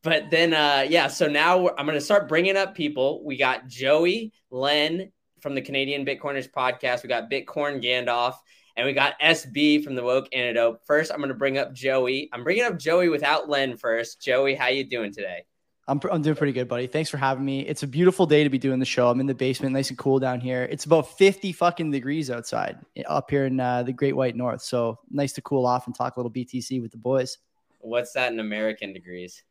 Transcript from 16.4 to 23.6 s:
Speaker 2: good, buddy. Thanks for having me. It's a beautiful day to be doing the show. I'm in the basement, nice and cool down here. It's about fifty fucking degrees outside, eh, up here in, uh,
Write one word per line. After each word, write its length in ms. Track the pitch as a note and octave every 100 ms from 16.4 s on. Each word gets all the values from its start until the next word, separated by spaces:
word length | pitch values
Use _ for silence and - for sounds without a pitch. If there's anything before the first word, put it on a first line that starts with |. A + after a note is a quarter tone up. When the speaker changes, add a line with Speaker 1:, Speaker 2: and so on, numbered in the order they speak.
| D3
Speaker 2:
good, 160 | B2+ B2
buddy. 180 | A#2+ B2+
Thanks 240 | D#3 D#3+
for 60 | D3
having 280 | C3+ C3+
me. 220 | C#3 C3+ -
It's 160 | D3
a 60 | C#3+
beautiful 380 | C3 F3+ F3+ F3
day 180 | D3+
to 60 | D3
be 80 | C3
doing 200 | C3+ C3
the 80 | C3
show. 220 | - B2
I'm 80 | B2
in 80 | C3+
the 80 |
basement, 380 | B2+ C3 B2+ C3+
nice 160 | C3+ C3+
and 100 | B2+
cool 220 | C#3+ C3+
down 200 | C3 B2
here. 280 | B2+ B2+ B2
It's 140 | D#3
about 340 | D3+ D#3+ - -
fifty 320 | G3 F#3+ G3
fucking 400 | E3 F3 E3+ D#3+
degrees 400 | C#3 B2 D#3 C#3
outside, 480 | A#2+ - A#2+ - - -
eh, 80 | - -
up 200 | D2+ -
here 180 | C#3 C3+
in, 120 |
uh, 240 | C3